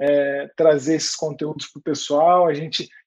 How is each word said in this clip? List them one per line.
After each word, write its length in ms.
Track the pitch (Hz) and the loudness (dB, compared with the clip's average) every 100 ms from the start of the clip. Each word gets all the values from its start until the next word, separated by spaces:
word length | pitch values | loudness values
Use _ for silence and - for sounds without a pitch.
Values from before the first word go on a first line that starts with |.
é, 480 | 143 143 143 139 143 - | 0 2 0 -4 -6 0
trazer 380 | 160 151 135 | 4 4 2
esses 200 | 160 - | -2 -2
conteúdos 520 | - 156 139 151 147 - | -6 -6 -6 -8 -8 -14
pro 160 | 147 | -12
pessoal, 640 | 156 147 - 147 165 180 175 | -6 -6 -2 2 4 4 4
a 80 | |
gente 340 | 147 160 - 165 - | 0 -4 -8 -8 -16